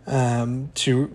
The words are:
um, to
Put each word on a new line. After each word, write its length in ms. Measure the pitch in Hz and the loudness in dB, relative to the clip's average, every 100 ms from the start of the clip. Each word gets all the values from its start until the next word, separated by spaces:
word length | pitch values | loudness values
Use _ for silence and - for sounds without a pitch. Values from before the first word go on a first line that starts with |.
| - | -4
um, 640 | 135 123 120 117 127 143 | 0 2 0 0 -4 -6
to 360 | - - 127 143 | -2 2 2 0